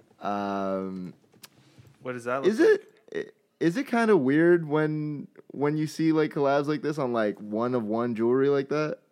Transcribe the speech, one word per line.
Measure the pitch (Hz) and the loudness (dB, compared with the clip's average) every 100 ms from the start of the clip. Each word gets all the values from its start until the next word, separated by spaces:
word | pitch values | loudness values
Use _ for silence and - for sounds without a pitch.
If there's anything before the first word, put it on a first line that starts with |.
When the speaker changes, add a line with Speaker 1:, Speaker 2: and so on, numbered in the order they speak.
| _ _ | _ _
Speaker 1:
Um, | 98 101 101 98 95 95 95 95 87 - _ _ - _ _ _ - _ | -6 -4 -4 -4 -4 -4 -6 -8 -12 -16 _ _ -20 _ _ _ -20 _
Speaker 2:
What | 131 | -12
does | 123 | -8
that | 117 131 | -4 -2
look | 170 | 0
Speaker 1:
is | 220 | 4
Speaker 2:
like? | 440 | 4
Speaker 1:
it, | 403 - _ _ | 4 0 _ _
i-, | - - - _ - | -10 -10 -14 _ -2
is | 165 185 | 0 0
it | 285 | -2
kinda | 233 226 190 | 0 4 4
weird | 131 151 170 175 156 | 4 4 6 4 2
when, | 156 156 151 151 143 - - - | 0 0 -2 -6 -8 -12 -18 -16
when | - 147 151 | -4 -2 0
you | 151 | -2
see, | - 160 | 0 2
like, | 156 151 | 2 2
collabs | 156 139 143 143 | 0 2 2 0
like | 151 | -2
this | 143 156 | -4 -4
on, | 127 | -2
like, | 117 104 101 | 0 0 -2
one | 107 107 120 | -6 -4 0
of | 123 | -2
one | 104 110 120 | -2 -2 -2
jewelry | 110 117 131 139 | 0 2 2 2
like | 139 135 | 2 0
that? | 147 151 - _ | -2 -2 -6 _